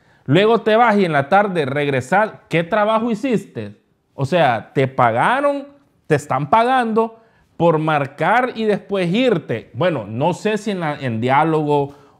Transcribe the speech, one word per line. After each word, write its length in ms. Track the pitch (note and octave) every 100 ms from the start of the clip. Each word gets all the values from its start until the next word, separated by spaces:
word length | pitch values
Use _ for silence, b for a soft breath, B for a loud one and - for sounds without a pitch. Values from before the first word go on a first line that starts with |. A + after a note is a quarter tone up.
| b b -
luego 340 | D3+ G#3 A3+
te 160 | A3 G#3+
vas 220 | A#3+ G#3
y 60 |
en 80 | F#3
la 160 | D3+ C#3
tarde 360 | G3 G#3 F3
regresas, 680 | C#3 C3+ C#3+ C3+ A#2+ F#3+ A3 - -
¿qué 160 | D#3+
trabajo 460 | E3+ A3 G#3 A3 A#3
hiciste? 680 | G#3+ C4+ A3 - - G#2 G#2 _ _ _
O 120 | - C3+
sea, 460 | F3+ D3 A2+ -
te 120 | - C3
pagaron, 800 | C3 B2 A2+ E3 B3+ C#4+ C#4+ C#4 - _ _ -
te 100 | D3
están 340 | - C3 D3
pagando 720 | A3 A#3+ C4 A#3 G#3+ A3+ b b b b -
por 220 | E3+ D#3
marcar 760 | D#3 D3+ C3+ - D#3+ A3+ B3+ A3+
y 80 |
después 460 | A3 G3+ G3+ G3 E3+
irte. 580 | G3+ B3+ F#3 - A#2 -
Bueno, 300 | A2+ F3 D3+ G2+
no 280 | A2 D#3
sé 240 | E3 G#3+ G#3+
si 140 | G#3
en 80 | F#3+
la, 180 | E3 D3
en 200 | C3+ A2+
Diálogo 760 | A#2 C3+ D#3+ D#3 D3+ D3 C#3 B B